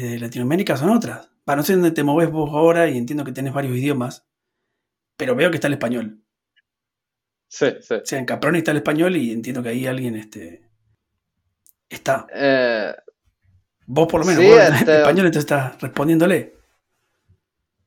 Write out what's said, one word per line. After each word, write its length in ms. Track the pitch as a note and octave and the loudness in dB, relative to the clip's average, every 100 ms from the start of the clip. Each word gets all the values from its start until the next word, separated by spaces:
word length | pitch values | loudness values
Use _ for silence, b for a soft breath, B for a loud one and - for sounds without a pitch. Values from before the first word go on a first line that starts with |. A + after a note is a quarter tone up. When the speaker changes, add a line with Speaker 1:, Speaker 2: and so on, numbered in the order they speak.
Speaker 1:
de 180 | B2 A#2 | -8 -8
Latinoamérica 560 | A#2+ B2 B2 E3+ G3 C#3 | -10 -6 -2 -2 -2 -2
son 140 | D#3+ | 2
otras. 400 | A#3 - - - _ - | 0 -2 -12 -18 _ -4
Va, 60 | C#3+ | -4
no 80 | |
sé 100 | D3 | 0
dónde 180 | F#3 F3 | 2 2
te 120 | D#3+ | 0
movés 260 | D3 D3+ D#3+ | 0 2 0
vos 200 | D#3 D3+ | 0 -4
ahora 380 | D3+ E3 E3+ E3 | 2 4 4 2
y 80 | B2+ | 0
entiendo 260 | A#2+ D3 | -6 -6
que 80 | C3 | -8
tenés 220 | B2+ C#3 | -8 -6
varios 240 | C3 C#3 B2 | -4 -4 -2
idiomas, 500 | C#3 C3+ B2 - _ _ _ _ _ _ _ _ _ - | -2 -2 -4 -10 _ _ _ _ _ _ _ _ _ -8
pero 200 | B2+ B2 | -4 0
veo 140 | F3 | 0
que 40 | D3+ | 0
está 120 | D3 | -4
el 60 | |
español. 480 | C#3 A#2+ A#2+ G#2+ - _ _ _ _ _ _ _ _ _ _ _ _ _ | -2 -4 -4 -8 -14 _ _ _ _ _ _ _ _ _ _ _ _ _
Speaker 2:
Sí, 200 | - C#3 - | -2 -2 -2
sí. 120 | - | -6
Speaker 1:
O 80 | A2 - | -8 -6
sea, 140 | C#3 | -8
en 60 | B2 | -6
Caproni 320 | A#2 C#3+ E3+ | -4 -2 0
está 120 | D#3+ | 0
el 60 | D3 | -2
español 380 | D3 D3+ F3 F3 | -2 0 0 0
y 160 | A#2+ | -4
entiendo 320 | A2+ A#2+ B2+ | -6 -8 -8
que 60 | A#2+ | -6
ahí 180 | A#2+ C3 | -6 -6
alguien, 280 | C3 B2 A2 | -6 -6 -8
este, 520 | G#2+ G#2+ E2 - _ _ _ _ _ _ _ _ _ _ _ _ _ | -12 -18 -20 -20 _ _ _ _ _ _ _ _ _ _ _ _ _
está. 380 | - - C3+ - | -10 -4 -4 -6
Speaker 2:
Eh, 600 | G#2 C#3 C3+ B2 A2+ F#2+ - - _ _ _ _ _ _ _ - | -4 0 2 0 -2 -6 -10 -18 _ _ _ _ _ _ _ -6
Speaker 1:
Vos 160 | B2+ D#3+ | 0 0
por 120 | E3 | 2
lo 60 | F#3 | 0
menos, 160 | D#3+ | 6
Speaker 2:
sí, 60 | F#3 | 8
Speaker 1:
vos 100 | A#3 | 10
en 140 | F3+ D3+ | 8 4
Speaker 2:
este, 220 | - D#3 | 4 4
Speaker 1:
español 260 | D3 E3+ F3+ | 4 4 2
entonces 200 | D#3 C#3+ | 0 0
estás 300 | C#3+ C3 - | -2 -2 -8
respondiéndole. 720 | C#3+ - C#3+ E3 F3 E3 A#2+ _ _ _ _ _ _ _ _ _ _ _ _ _ | -10 -4 0 2 4 2 -2 _ _ _ _ _ _ _ _ _ _ _ _ _